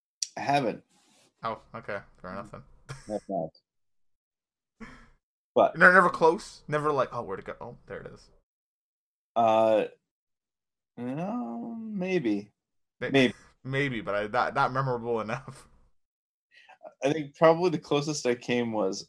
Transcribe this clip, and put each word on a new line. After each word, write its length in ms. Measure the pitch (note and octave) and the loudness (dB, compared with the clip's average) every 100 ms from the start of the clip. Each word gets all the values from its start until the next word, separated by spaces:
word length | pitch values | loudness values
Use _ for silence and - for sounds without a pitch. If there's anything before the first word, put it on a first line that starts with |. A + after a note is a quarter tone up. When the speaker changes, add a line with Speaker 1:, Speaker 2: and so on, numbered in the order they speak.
| _ _ - - | _ _ -8 -4
Speaker 1:
I 40 | |
haven't. 400 | A#2+ C#3+ A#2 - _ _ _ _ _ _ | 0 0 0 -4 _ _ _ _ _ _
Speaker 2:
Oh, 180 | A2+ G#2+ - | -8 -8 -12
okay. 260 | A2+ - G2+ - _ | -16 -10 -12 -12 _
Fair 120 | F2+ | -14
enough 180 | F#2+ G2+ | -14 -14
then. 80 | - - - - - - | -16 -20 -20 -18 -16 -10
Speaker 1:
I 40 | |
have 100 | G#2+ - | -10 -8
not. 180 | - - - _ _ _ _ _ _ _ _ _ _ _ - A3+ - - _ _ _ _ | -8 -8 -12 _ _ _ _ _ _ _ _ _ _ _ -20 -20 -20 -20 _ _ _ _
But 220 | A#2 G2+ D3+ | 2 2 6
Speaker 2:
No, 160 | F3+ | 8
never 160 | F#3 F3 | 8 6
close? 540 | - D#3+ F3 - - - | 4 4 4 -4 -16 -6
Never 240 | D3 D3 | -2 0
like, 180 | C#3 - | 0 -2
"Oh, 100 | A#2+ | -4
where'd 180 | F#2 F#2 | -8 -8
it 40 | - | -10
go?" 80 | - | -12
Oh, 160 | - C3+ - | -14 -16 -14
there 120 | F#2 | -14
it 60 | - | -14
is. 160 | - - _ _ _ _ _ _ _ _ _ _ A2+ | -20 -20 _ _ _ _ _ _ _ _ _ _ 2
Speaker 1:
Uh, 480 | A2+ A2 A2+ G#2+ - - _ _ _ _ _ _ _ _ _ - | 4 6 6 4 2 -6 _ _ _ _ _ _ _ _ _ -12
no, 800 | B2 C#3 F#3+ B3 A#3 A#3 A#3 A3+ | -10 -8 -6 -8 -8 -10 -10 -10
maybe. 720 | A3 G#3 F#3 F#3 A#2+ G2+ G#2 _ _ _ _ - | -8 -6 -2 0 0 -2 -6 _ _ _ _ -10
Speaker 2:
May- 100 | B2 | 0
Speaker 1:
Maybe. 240 | C3+ B2+ - - _ | 4 4 0 -18 _
Speaker 2:
Maybe, 360 | C3 C3+ C#3+ A#2 | -6 -4 -2 -4
but 140 | F#2 G2+ | -4 -2
I, 100 | G#2+ | -2
not, 280 | A#2+ F2+ | 0 0
not 180 | C3 B2+ | 0 0
memorable 480 | B2+ C3+ B2 A#2 A2+ | 0 -2 -2 -2 -4
enough. 480 | G#2 B2 - - - _ _ _ _ _ _ _ _ _ - - - - | -4 -8 -10 -18 -20 _ _ _ _ _ _ _ _ _ -20 -20 -20 -4
Speaker 1:
I 80 | C3+ | -2
think 240 | D#3 C#3+ - | -2 -6 4
probably 340 | D#3+ E3 F3+ | 4 6 2
the 80 | - | -2
closest 480 | - C#3+ D3+ D3 B2+ | -2 -2 -2 -2 -2
I 80 | |
came 380 | B2 - A#2+ A#2 | -2 -2 -2 -2
was, 340 | G#2+ F#2+ G2+ | -2 -2 -4